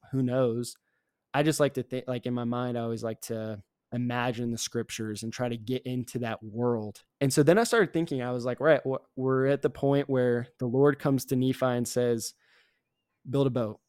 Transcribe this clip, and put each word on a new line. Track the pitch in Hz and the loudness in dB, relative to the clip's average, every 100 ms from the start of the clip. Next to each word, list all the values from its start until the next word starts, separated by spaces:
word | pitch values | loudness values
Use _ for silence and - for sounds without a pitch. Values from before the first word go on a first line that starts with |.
| - | -4
who | 131 | -2
knows, | 127 127 127 117 120 - _ _ _ _ _ | 0 2 0 0 -6 -12 _ _ _ _ _
I | 135 | 0
just | 151 147 | 2 2
like | 143 135 | 0 0
to | |
think, | 117 127 123 | -6 -8 -6
like, | 123 123 | -6 -2
in | |
my | 123 | -2
mind, | 120 120 123 120 | -2 -2 -4 -4
I | |
always | 117 113 | -6 -6
like | 113 110 | -6 -8
to | - 113 110 104 - _ _ | -8 -8 -6 -10 -14 _ _
imagine | 120 123 123 120 117 120 | -4 -2 0 -2 -2 -4
the | 117 | -4
scriptures | - 120 113 - 110 104 | -4 -4 -6 -8 -8 -6
and | 113 | -8
try | - 123 | -6 -4
to | 117 | -4
get | 107 127 127 | -6 -6 -4
into | 127 117 120 | -6 -6 -6
that | 117 110 | -6 -6
world. | 107 107 123 120 107 - _ _ | -8 -2 0 0 -4 -12 _ _
And | 139 | 0
so | 143 | 4
then | 147 190 | 6 6
I | 233 | 4
started | 233 175 | 4 2
thinking, | 170 165 135 | 0 -2 -2
I | 123 | -2
was | 123 123 | -4 -4
like, | 120 | 0
"Right, | 147 147 135 | 4 4 2
wh-, | 131 _ - | -6 _ -4
we're | 131 131 135 | 0 2 2
at | 139 | 2
the | 143 | 0
point | - 139 143 143 | 0 2 2 2
where | 131 123 120 120 _ | 2 2 0 -2 _
the | 123 | -2
Lord | 127 143 139 | 4 4 4
comes | 143 135 - | 0 0 0
to | 127 | 0
Nephi | 131 127 131 | 0 2 0
and | 120 120 | 0 -2
says, | - 123 117 - - _ _ _ _ _ _ _ _ - | 0 0 0 -4 -14 _ _ _ _ _ _ _ _ -4
'Build | 131 139 | 0 2
a | |
boat.'" | 123 110 107 | 0 -4 -6